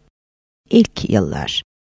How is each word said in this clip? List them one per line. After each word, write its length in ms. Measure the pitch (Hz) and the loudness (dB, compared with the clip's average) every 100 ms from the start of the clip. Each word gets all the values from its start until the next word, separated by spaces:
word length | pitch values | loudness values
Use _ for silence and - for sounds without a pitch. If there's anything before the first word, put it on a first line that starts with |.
| _ _ _ _ _ _ - | _ _ _ _ _ _ 0
İlk 400 | 233 226 - - | 2 2 0 -2
yıllar. 540 | 107 82 - 69 - - _ _ | 0 0 -4 -6 -8 -10 _ _